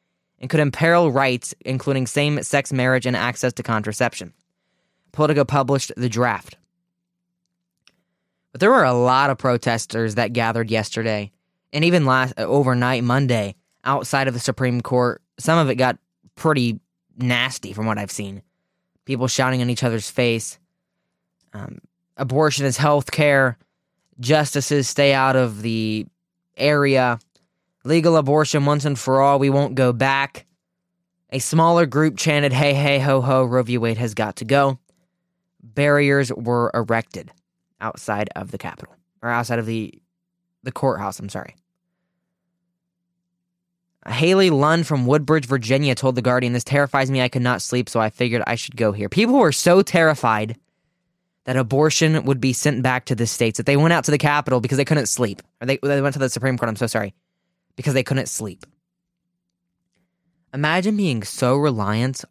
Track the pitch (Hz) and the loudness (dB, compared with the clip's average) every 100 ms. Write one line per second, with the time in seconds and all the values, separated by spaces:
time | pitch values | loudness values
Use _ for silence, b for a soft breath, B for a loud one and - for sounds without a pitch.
0 | _ _ _ _ 135 156 143 - 165 170 | _ _ _ _ -4 0 0 0 2 4
1 | 165 127 135 123 - - - 131 - 135 | 4 2 0 -2 -6 -12 -8 -6 -2 -2
2 | 123 147 147 147 - 143 - 135 127 131 | -2 0 0 -2 -2 -2 -2 0 2 0
3 | 123 113 120 113 127 - 117 113 107 104 | 0 -2 -2 -2 -4 -4 -4 -4 -4 -2
4 | 120 - 87 _ _ _ _ _ _ _ | -4 -4 -14 _ _ _ _ _ _ _
5 | _ - 151 147 131 143 131 135 - - | _ -2 0 2 2 0 0 -2 -2 -6
6 | 123 110 123 98 - - _ _ _ _ | -4 0 -2 -2 -8 -20 _ _ _ _
7 | _ _ _ _ _ _ _ _ _ _ | _ _ _ _ _ _ _ _ _ _
8 | _ _ _ _ _ 127 208 254 135 123 | _ _ _ _ _ 0 4 4 4 4
9 | 123 131 143 127 131 120 123 113 - 117 | 4 4 2 0 0 0 0 -2 -4 -4
10 | 113 107 110 120 113 113 110 110 110 117 | -2 -2 -2 0 -2 -2 -2 -2 -2 -4
11 | 113 104 101 _ _ _ _ 147 170 175 | -4 -4 -6 _ _ _ _ -2 2 2
12 | 135 131 131 - 92 143 131 123 123 127 | 2 2 0 -4 0 2 2 0 0 0
13 | 120 131 135 117 101 - _ _ 131 139 | 0 0 2 0 -2 -8 _ _ -4 -4
14 | 127 135 135 120 - 110 127 120 - 123 | -2 -2 -2 -2 -6 -2 -2 -2 -2 0
15 | 123 - _ - - 165 139 123 127 - | 0 -4 _ -6 0 2 2 2 0 -2
16 | _ _ _ - 160 147 120 107 - _ | _ _ _ -4 0 2 0 -2 -12 _
17 | _ - 127 120 127 - - 101 110 104 | _ -6 -2 0 -2 -6 -12 -6 -4 -4
18 | 101 - 101 101 - _ _ _ _ _ | -6 -10 -12 -14 -20 _ _ _ _ _
19 | - 131 127 - 131 127 123 120 123 113 | -8 -4 -2 0 0 0 -2 0 -2 -2
20 | - - 120 113 - - _ _ _ _ | -4 0 0 0 -6 -14 _ _ _ _
21 | _ _ _ _ _ 104 - - _ _ | _ _ _ _ _ -16 -16 -16 _ _
22 | _ - 123 131 151 143 139 120 147 147 | _ -8 -2 2 2 2 -2 2 2 2
23 | - - 147 139 131 120 _ _ _ _ | 0 0 4 4 2 -2 _ _ _ _
24 | _ - 120 151 147 143 - 147 131 - | _ -8 2 2 2 -2 0 0 0 2
25 | 143 135 131 131 123 104 113 113 110 110 | 4 4 4 4 0 -2 -4 -2 -2 -4
26 | - _ _ _ _ - 143 147 139 135 | -6 _ _ _ _ -2 0 2 2 2
27 | 123 117 - _ _ _ _ _ 127 165 | 2 -2 -8 _ _ _ _ _ 0 2
28 | 165 160 135 151 151 151 143 147 147 135 | 4 4 4 2 2 0 0 0 -2 -4
29 | - 135 139 139 139 139 139 131 127 117 | 0 4 4 4 2 2 0 0 0 2
30 | 135 135 139 - - _ _ _ _ _ | 0 0 -2 -8 -20 _ _ _ _ _
31 | _ _ _ 135 - 160 165 170 156 135 | _ _ _ -8 -2 2 4 4 2 2
32 | 156 151 165 147 143 127 143 139 143 139 | 0 0 0 2 2 2 2 2 2 2
33 | 139 135 127 131 127 127 117 120 117 113 | 2 2 2 2 2 0 0 -2 -2 -2
34 | 120 104 107 - 110 139 139 131 _ _ | -4 -4 -4 -4 0 2 2 0 _ _
35 | _ _ _ _ _ _ 113 123 147 143 | _ _ _ _ _ _ -10 -2 2 4
36 | 143 139 127 - 120 120 120 117 110 113 | 4 2 0 -4 -2 0 0 -2 0 -2
37 | - 92 - _ _ _ _ _ 110 - | -4 -14 -16 _ _ _ _ _ -12 -10
38 | - 104 107 - 101 95 - - - _ | -6 -4 -4 -8 -12 -10 -12 -14 -18 _
39 | _ _ 120 120 120 117 110 113 107 - | _ _ -4 -4 -2 -4 -4 -6 -8 -12
40 | _ _ _ _ _ _ 127 - 135 95 | _ _ _ _ _ _ -14 -2 -2 -2
41 | 101 - 101 92 - - _ _ _ _ | -6 -8 -10 -12 -12 -20 _ _ _ _
42 | _ _ _ _ _ _ _ _ _ _ | _ _ _ _ _ _ _ _ _ _
43 | _ _ _ _ _ _ _ _ _ _ | _ _ _ _ _ _ _ _ _ _
44 | - 120 165 190 185 143 147 165 160 143 | -8 -2 2 4 4 4 4 2 0 0
45 | 123 151 143 156 120 135 110 135 147 123 | 2 2 2 0 0 -2 0 2 2 0
46 | 131 123 127 123 123 120 - 143 143 139 | 0 0 0 0 0 -2 0 0 2 0
47 | 135 135 127 127 123 123 - 123 113 117 | 0 0 0 0 0 -2 -2 -4 -2 -2
48 | 110 - 123 117 - 117 - 123 110 101 | -2 -2 -2 -2 -2 -4 -8 -2 -2 0
49 | 101 180 233 269 180 - 175 185 - 175 | -2 0 2 4 4 4 4 4 4 4
50 | 160 147 120 107 110 - _ _ _ _ | 4 2 0 0 -2 -8 _ _ _ _
51 | _ _ _ _ - 131 113 135 156 - | _ _ _ _ -4 -2 0 2 2 2
52 | 156 156 135 127 131 123 151 127 127 127 | 2 2 0 0 0 0 -2 0 -2 -2
53 | - 117 117 - 113 - 123 143 160 170 | -4 -4 -2 0 -2 0 0 2 4 2
54 | 160 147 147 147 143 127 110 135 139 151 | 2 0 0 0 0 -2 0 -2 0 -2
55 | 113 - 113 98 _ _ 123 139 143 139 | -2 -2 -4 -4 _ _ -4 -2 0 0
56 | 139 139 131 117 131 123 117 110 117 113 | 0 -2 -4 -2 -2 -2 -2 -2 -2 -2
57 | 104 - _ _ _ _ _ - 143 131 | -6 -10 _ _ _ _ _ -6 0 0
58 | 123 135 - - 107 90 - _ _ _ | 0 -2 -2 -8 -10 -12 -20 _ _ _
59 | _ _ _ _ _ _ _ _ _ _ | _ _ _ _ _ _ _ _ _ _
60 | _ _ _ _ _ 135 151 175 190 208 | _ _ _ _ _ -2 0 0 0 0
61 | 185 117 95 - 123 139 147 113 101 110 | 0 -2 -6 -2 0 2 0 0 -2 0
62 | 127 131 - | -2 -4 -6